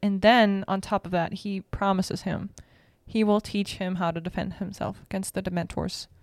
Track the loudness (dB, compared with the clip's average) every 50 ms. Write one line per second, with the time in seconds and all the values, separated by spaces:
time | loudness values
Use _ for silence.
0 | -2 -2 0 6 6 8 8 8 8 6 4 0 -2 -2 -2 -2 -2 -2 -2 -2
1 | -2 0 -2 0 0 -2 -4 -8 -6 -6 -6 -6 -6 -8 -4 0 2 2 2 2
2 | 2 0 -2 -4 -4 -4 -4 -4 -6 -8 -12 -14 -20 _ _ _ _ _ _ _
3 | _ -4 0 2 4 4 4 4 2 0 -2 -2 -2 -2 -4 -4 -4 -2 -2 0
4 | 0 -2 -2 -2 -6 -6 -4 -4 -4 -4 -4 -6 -8 -8 -6 -4 -4 -4 -6 -8
5 | -10 -6 -6 -6 -4 -4 -4 -4 -4 -2 -2 -2 -4 -2 -4 -4 -4 -4 -4 -8
6 | -12 -14 -18 -20